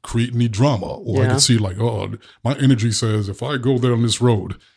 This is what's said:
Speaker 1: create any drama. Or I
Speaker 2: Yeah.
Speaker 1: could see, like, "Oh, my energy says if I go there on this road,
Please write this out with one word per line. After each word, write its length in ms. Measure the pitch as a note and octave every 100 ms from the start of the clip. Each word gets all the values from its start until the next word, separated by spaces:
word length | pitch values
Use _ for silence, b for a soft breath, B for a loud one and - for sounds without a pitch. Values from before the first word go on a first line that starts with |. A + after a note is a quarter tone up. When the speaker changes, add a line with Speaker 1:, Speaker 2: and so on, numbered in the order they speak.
Speaker 1:
create 300 | - A#2 A#2+
any 140 | A#2+ A#2+
drama. 380 | G2+ D3 A2+ F2+
Or 340 | - - G2+
I 40 | G#2+
Speaker 2:
Yeah. 60 |
Speaker 1:
could 80 | C3
see, 160 | C#3 A2+
like, 200 | G2+ F#2+
"Oh, 340 | A#2 G#2+ G2 G#2+ b b
my 120 | A#2+ C#3+
energy 320 | C3+ A#2+ A#2
says 340 | G#2+ A2+ G#2+ G2+
if 160 | F#2+
I 140 | B2 C#3+
go 200 | A#2+ B2+
there 140 | B2
on 120 | A#2
this 180 | A#2 -
road, 340 | B2 A2 - - b